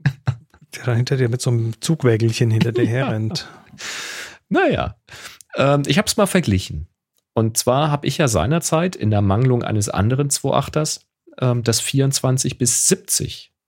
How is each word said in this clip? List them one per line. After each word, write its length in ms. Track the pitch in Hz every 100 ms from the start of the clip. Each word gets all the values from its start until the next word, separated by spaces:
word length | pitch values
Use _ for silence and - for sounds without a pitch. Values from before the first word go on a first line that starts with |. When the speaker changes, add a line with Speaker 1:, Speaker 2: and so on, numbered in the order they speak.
| 147 - - 131 - _ -
Speaker 1:
Der 100 | - -
da 80 |
hinter 220 | 117 123 131
dir 120 | 120
mit 140 | 123
so 80 | 131
einem 300 | 117 113 -
Zugwägelchen 680 | - 160 127 110 113 110 120
hinter 220 | 110 120
dir 120 | 117
Speaker 2:
<laughs> 20 | 110
Ja. 40 |
Speaker 1:
herrennt. 580 | 123 135 110 110 170 - - - - - - - - - - _
Speaker 2:
Naja, 480 | 330 349 190 - - _ - - - -
ähm, 280 | - 135 143 139
ich 120 | 147
hab's 180 | - -
mal 100 | 196
verglichen. 600 | 185 135 95 - 76 80 _ _ _ _
Und 240 | - 113 113
zwar 320 | - 131 156
hab 140 | 143
ich 140 | 139 139
ja 80 | 147
seinerzeit 680 | 101 98 165 - 160 180 -
in 140 | 110
der 120 | 104
Mangelung 400 | 101 101 131 123
eines 260 | - 107 98
anderen 420 | - 104 131 143
zwei 240 | - 139
achters, 520 | - 139 156 156 - _ _ _ -
ähm, 240 | 127 120
das 180 | 113 113
vierundzwanzig 760 | - 135 139 - 131 131 - -
bis 300 | 120 - -
siebzig 640 | 190 - - 71 - - _